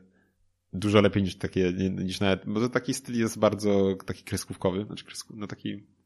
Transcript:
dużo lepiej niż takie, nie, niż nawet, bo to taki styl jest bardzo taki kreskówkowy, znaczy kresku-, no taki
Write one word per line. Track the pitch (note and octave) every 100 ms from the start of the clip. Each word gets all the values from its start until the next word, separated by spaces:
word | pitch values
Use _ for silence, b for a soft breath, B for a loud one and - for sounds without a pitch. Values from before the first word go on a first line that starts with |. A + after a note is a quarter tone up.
| b b b b _ _ _
dużo | F#2 G#2 G#2
lepiej | G2 G2+
niż | F#2+ -
takie, | F#2+ F#2 F#2
nie, | F#2 F#2+
niż | F#2+ F#2 F2+
nawet, | G2+ F#2 G#2
bo | G#2
to | B2
taki | B2 -
styl | C3 - A#2+
jest | A2+ G#2+
bardzo | G#2 G#2 G#2 G2 G2 F#2 -
taki | F#2+
kreskówkowy, | - F#2+ - - F#2+ F#2+ G#2+
znaczy | - -
kresku-, | - - A#2
no | G2+
taki | G#2+ G#2+ G2+ - _